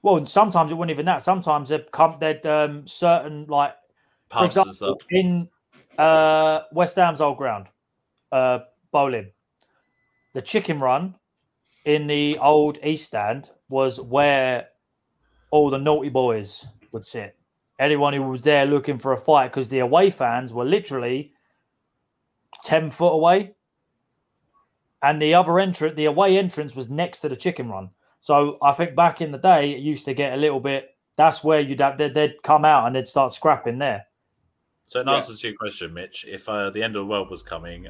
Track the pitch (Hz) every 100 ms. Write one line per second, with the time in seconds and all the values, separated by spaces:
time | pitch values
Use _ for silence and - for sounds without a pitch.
0 | 202 175 143 202 214 180 156 165 170 143
1 | 160 151 - 185 170 147 135 151 - -
2 | 160 160 156 151 160 151 151 147 139 -
3 | 175 170 151 151 151 143 143 - _ _
4 | _ _ _ 117 110 98 95 98 98 98
5 | _ 185 180 175 175 _ _ _ _ -
6 | 160 160 156 156 156 156 - 160 175 190
7 | 175 151 147 135 135 104 95 _ _ _
8 | _ _ _ 131 127 123 - _ _ 147
9 | 139 117 95 _ _ _ _ _ _ _
10 | _ _ _ 202 - 220 185 151 131 135
11 | 185 - _ _ _ _ _ _ 151 151
12 | 147 147 147 151 139 151 151 147 151 156
13 | - 110 104 131 - _ _ 135 135 120
14 | 117 131 147 139 131 123 - _ _ _
15 | _ _ _ _ _ 151 147 135 143 151
16 | 143 131 127 110 101 - - _ _ 110
17 | - 120 101 _ _ _ _ - 139 147
18 | 143 143 135 131 135 147 139 143 139 131
19 | 135 127 - 147 127 139 117 131 123 160
20 | 196 - 123 120 127 113 131 208 - 135
21 | 120 131 147 _ _ _ _ _ _ _
22 | _ _ _ _ _ - - 160 156 -
23 | 175 156 165 190 196 _ _ _ _ _
24 | _ _ _ _ _ _ _ _ _ _
25 | 139 151 151 175 170 170 190 175 156 151
26 | 151 147 196 190 185 151 147 127 120 143
27 | 175 - 147 127 180 - 120 95 95 _
28 | _ _ - 147 147 143 143 - 170 143
29 | 170 - 160 139 190 165 143 135 143 143
30 | - 131 139 131 151 135 135 135 - _
31 | _ - 160 - 151 156 139 135 139 135
32 | 147 139 151 - - 151 151 143 117 131
33 | 127 143 131 - 156 139 120 123 139 101
34 | - _ _ _ _ _ _ _ _ 123
35 | 131 139 - 110 113 104 107 - 85 85
36 | 92 - - 95 - 104 98 101 110 104
37 | 98 104 95 92 - 82 85 87